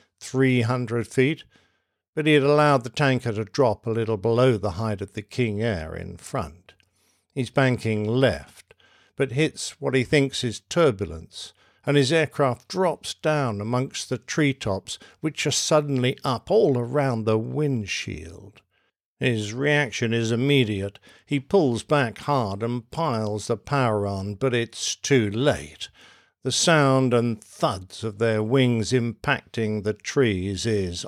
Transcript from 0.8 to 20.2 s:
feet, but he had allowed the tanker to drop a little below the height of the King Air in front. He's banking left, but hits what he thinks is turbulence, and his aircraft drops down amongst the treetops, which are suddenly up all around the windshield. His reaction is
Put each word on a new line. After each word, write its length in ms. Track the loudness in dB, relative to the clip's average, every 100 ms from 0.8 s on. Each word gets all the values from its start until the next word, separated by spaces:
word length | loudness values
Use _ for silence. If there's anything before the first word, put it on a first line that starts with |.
| -2 -4 -2
feet, 360 | 2 2 0 -12 _ _ _ _ _ _ -2
but 100 | 4
he 80 |
had 100 | 4
allowed 400 | 6 4 6 4
the 60 | 0
tanker 420 | 0 2 2 -2
to 140 | -4 -4
drop 400 | 2 2 2 -2
a 60 |
little 260 | -2 -2 0
below 400 | 2 4 4 4
the 140 | -2
height 300 | -4 -4 -4
of 120 | -6
the 80 | -10
King 400 | -8 -4 -2 0
Air 340 | -2 -2 -6 -10
in 220 | -12 -14
front. 560 | -10 -8 -8 -12 _ -20 _ _ _ _ _ -8
He's 160 | -4
banking 540 | 2 2 2 -2 -2 0
left, 680 | 2 2 0 -8 -20 -20 _ _ _ _ -6
but 160 | -4
hits 480 | 0 -2 -2 -12 -8
what 160 | -2 0
he 80 |
thinks 400 | 2 2 2 -2
is 180 | -6 -6
turbulence, 920 | -4 2 2 2 -6 -10 -16 -16 -18 _ _ _ 0
and 100 | 2
his 160 | 4
aircraft 560 | 2 0 0 0 0 -6
drops 460 | -2 -2 -2 -8
down 480 | -6 -2 0 -2 -4
amongst 480 | -2 -2 -4 -6 -8
the 80 | -8
treetops, 800 | -6 0 0 0 -4 -4 -6 -14 -16 _
which 260 | -6 -4 -2
are 40 |
suddenly 640 | -2 2 2 2 0 0 -2
up 280 | -4 -4 0
all 260 | 2 4 2
around 460 | 0 0 0 0
the 140 | 0 0
windshield. 1200 | 0 -2 -2 -2 -4 -6 -8 -10 -12 -18 -20 -20 _ _ _ _ _ -4
His 340 | -2 -2 -4
reaction 600 | -4 0 0 0 -2 -2
is 180 | 0